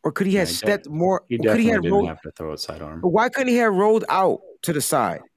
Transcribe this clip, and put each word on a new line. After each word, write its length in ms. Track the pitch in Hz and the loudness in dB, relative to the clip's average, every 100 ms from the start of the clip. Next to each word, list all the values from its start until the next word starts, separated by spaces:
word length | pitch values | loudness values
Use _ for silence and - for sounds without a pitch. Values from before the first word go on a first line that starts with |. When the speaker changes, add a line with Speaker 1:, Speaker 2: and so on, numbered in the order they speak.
Speaker 1:
Or 100 | 170 | -4
could 140 | - 196 | -2 0
he 80 | |
Speaker 2:
Yeah, 60 | 196 | 2
Speaker 1:
have 80 | 165 | 0
Speaker 2:
he 60 | |
de-, 40 | - | -2
Speaker 1:
stepped 300 | - 208 143 | -2 -2 -4
more? 340 | 151 180 190 _ | -2 0 0 _
Speaker 2:
he 80 | 120 | 0
Speaker 1:
Or 60 | 110 | 2
could 140 | 202 | 4
he 60 | 226 | 2
Speaker 2:
definitely 60 | |
Speaker 1:
have 100 | 220 | 2
Speaker 2:
didn't 100 | 165 | 2
Speaker 1:
rolled, 160 | 95 87 | 0 0
Speaker 2:
have 120 | 78 | -6
to 80 | 78 | -16
throw 200 | - 80 | -10 -10
it 80 | 76 | -8
sidearm. 400 | - 76 78 82 | -10 -10 -12 -4
Speaker 1:
but 60 | 180 | 0
why 200 | 180 240 | 2 0
couldn't 200 | 269 254 | 0 0
he 80 | 240 | 2
have 180 | 226 | 2
rolled 300 | 185 208 220 - | 2 2 2 2
out 320 | 180 185 - - - | 2 2 0 -8 -10
to 100 | - | -4
the 80 | 147 | -4
side? 400 | - 147 104 78 - | 0 0 0 -4 -12